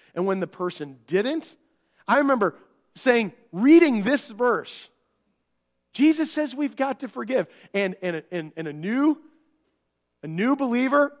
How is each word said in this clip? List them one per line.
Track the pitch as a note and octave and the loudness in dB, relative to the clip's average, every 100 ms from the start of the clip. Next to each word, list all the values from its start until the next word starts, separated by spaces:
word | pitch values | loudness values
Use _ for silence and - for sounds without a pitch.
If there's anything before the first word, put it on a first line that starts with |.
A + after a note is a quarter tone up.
| _ | _
And | - F#3+ | -6 -2
when | F#3+ | -2
the | E3+ | -6
person | - F3+ - C#3+ C3 - | -6 -8 -8 -14 -16 -4
didn't, | F3 A3+ D#4+ - - _ _ _ _ - | -2 0 -4 -8 -18 _ _ _ _ 0
I | B3+ | 2
remember | C#4 B3+ F#3+ - _ _ _ | 2 2 0 -4 _ _ _
saying, | - C4 A#3+ G3+ - _ | -4 0 2 0 -8 _
reading | E3+ B3+ E4+ E4 A3+ | 0 6 8 8 2
this | G3 C#4 - | 0 -2 -2
verse, | G#3 B3 F#3 - - - _ _ _ _ _ _ _ _ _ _ | -2 0 0 -4 -16 -20 _ _ _ _ _ _ _ _ _ _
"Jesus | - D4+ D#4 D#4 | 2 2 4 -2
says | - D4+ | -4 -4
we've | B3+ C#4+ A3 | -4 -6 -2
got | C4+ C4 | -4 -4
to | B3 | -10
forgive." | B3+ A3 B3+ D#3+ - - | -10 -4 -2 -2 -8 -8
And, | G3 G3 F#3 | -4 -4 -4
and, | F#3 D#3+ - | -6 -6 -8
and, | F3+ D#3 D#3+ | -8 -8 -10
and | D#3+ | -10
a | |
new | D3 F3+ B3 D4+ D4+ - _ _ _ _ _ _ _ _ _ D#3 | -8 -4 0 2 0 -6 _ _ _ _ _ _ _ _ _ -10
A | |
new | D#3+ A#3 C#4 | -4 -2 0
believer | C4+ A#3+ B3+ C#4+ C#4+ - | 0 0 0 2 0 -4